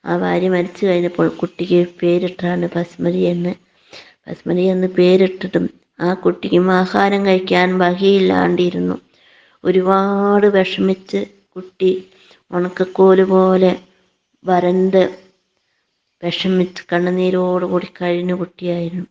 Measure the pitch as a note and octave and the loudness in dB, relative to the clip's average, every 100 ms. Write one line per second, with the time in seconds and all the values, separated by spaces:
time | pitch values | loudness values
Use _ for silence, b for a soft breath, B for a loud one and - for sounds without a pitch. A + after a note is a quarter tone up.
0 | - F3 F3+ F3 F#3 F3+ F3+ - G3 F3 | -4 -2 0 0 0 0 -2 -2 0 0
1 | F3 F3 E3 - F3 - F3 F3 F3 - | -2 0 -2 -2 -10 -8 0 2 0 -2
2 | F3 F3 F3+ F3+ F3 F3 F3 E3+ F3 - | 0 0 -2 -4 -4 -2 -4 -4 -6 -4
3 | F3 F3+ F3+ F3 F3 - B B B B | -2 0 0 0 -4 -6 B B B B
4 | B B - F3 - F3 F#3 F#3 F#3 F#3 | B B -16 -12 -4 0 0 0 -2 2
5 | F3+ F#3 F#3 F#3 F#3+ F3+ F3 _ _ - | 4 4 2 -2 -4 -4 -4 _ _ -6
6 | F3 F#3 F3+ F3 G3 F3 F#3 F#3 F#3 G3+ | -4 0 -2 -2 0 2 4 2 2 0
7 | G3 G3+ G3 F#3 F#3 F#3 F3+ F#3 F3+ F3+ | 0 2 2 0 2 0 2 2 0 2
8 | G3 G3 F#3+ F#3 F3+ F3 F3+ F3 F3+ F3+ | 2 4 2 2 0 0 -2 -2 -4 -6
9 | _ b b b b b F3+ F#3 F#3 G3 | _ b b b b b 0 0 2 0
10 | G3 G3 G3+ G3+ G3+ G3 F#3 - F#3+ F#3+ | 0 0 2 2 2 2 -2 -2 -2 -2
11 | - G3 G3+ _ _ F#3 F#3 _ F#3 F#3 | -6 -8 -8 _ _ -20 -20 _ -2 -2
12 | - b b b _ F3+ F3+ F3+ F#3 - | -8 b b b _ -6 -6 -4 -4 4
13 | F#3+ F#3 F#3+ F#3 F#3 F#3 F#3 - _ _ | 4 6 4 2 2 4 2 0 _ _
14 | _ _ _ _ - F3+ F3+ F#3 F#3+ F#3+ | _ _ _ _ -2 0 0 0 2 2
15 | F3+ - _ _ _ _ _ _ _ _ | 0 -4 _ _ _ _ _ _ _ _
16 | _ _ F3 - F#3 F#3 F#3 F#3 - F3 | _ _ -8 -4 -2 0 -2 -6 -6 -2
17 | F3+ F#3 F#3 F#3 F3+ F3+ F3+ F3+ F#3+ - | -2 0 -2 0 -2 -2 -2 -4 -6 -8
18 | F3 F3 F3+ F3+ E3+ - F3+ F3 E3+ F3+ | -4 -2 -2 -4 -6 -8 -6 -6 -6 -8
19 | F3+ | -12